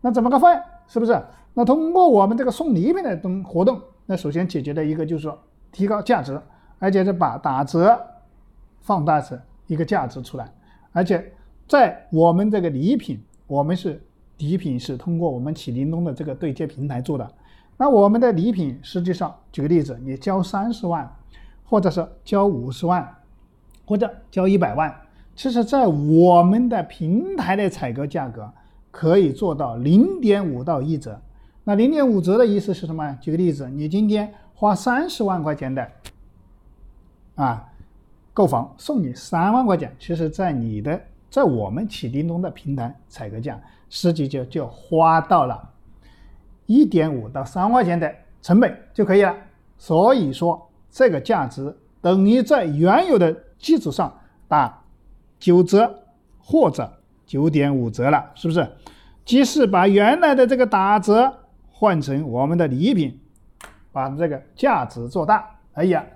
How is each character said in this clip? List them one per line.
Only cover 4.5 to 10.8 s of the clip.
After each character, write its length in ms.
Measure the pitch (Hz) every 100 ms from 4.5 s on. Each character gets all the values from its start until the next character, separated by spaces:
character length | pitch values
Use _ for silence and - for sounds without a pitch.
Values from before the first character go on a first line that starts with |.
| 160
决 120 | 139
的 100 | 151
一 100 | 156
个 120 | 156 156
就 100 | 160
是 60 |
说 180 | 151 151 _ _ _
提 160 | - 202
高 140 | 208
价 200 | 202 214
值， 180 | 135 139 - _ _ _
而 140 | 190
且 140 | 196 185
是 80 |
把 240 | 180 156 123
打 260 | 151 131
折 340 | 139 165 190 240 - - _ _ _ _ - _
放 240 | - 190 151
大 160 | 151
成 180 | 135 127 - - -
一 100 | 156
个 80 | 160
价 200 | 196 123
值 160 | 135
出 140 | 123 135
来， 160 | 110 - _ _